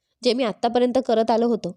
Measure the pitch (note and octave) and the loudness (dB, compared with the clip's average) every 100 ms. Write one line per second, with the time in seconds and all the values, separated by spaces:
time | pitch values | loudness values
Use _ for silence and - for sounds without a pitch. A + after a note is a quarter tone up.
0 | _ _ B3 A#3+ B3 F#3+ A#3+ A#3+ B3 C4 | _ _ -2 0 -2 -2 -2 0 0 0
1 | B3 A3 A3+ A3+ A#3 A#3 F3 | 0 0 2 2 0 -2 -4